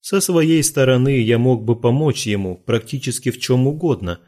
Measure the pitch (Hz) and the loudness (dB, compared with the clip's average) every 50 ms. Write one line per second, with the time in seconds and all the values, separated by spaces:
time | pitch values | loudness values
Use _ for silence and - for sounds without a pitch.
0 | _ - - 196 190 - 180 165 156 160 160 160 143 - - 147 131 127 131 123 | _ -2 -2 -2 0 2 2 2 4 4 2 2 2 0 0 2 2 2 4 2
1 | 127 139 139 131 113 110 117 113 120 127 127 113 110 113 120 110 - 120 120 139 | 2 2 2 2 2 2 2 2 2 2 0 0 0 -2 -2 0 0 0 0 2
2 | 156 151 117 - - 110 104 101 98 92 90 - _ - 110 113 110 - - 135 | 0 0 -2 -2 -4 -4 -2 -2 -4 -6 -8 -10 _ -2 -2 -2 -2 -6 -10 -8
3 | - 131 120 - - 123 117 - - - 127 123 127 135 151 156 165 165 131 87 | -6 -6 -8 -4 -4 -6 -6 -4 -2 0 2 2 2 0 0 -2 -2 -2 -2 -2
4 | 101 87 87 - _ | -4 -8 -8 -8 _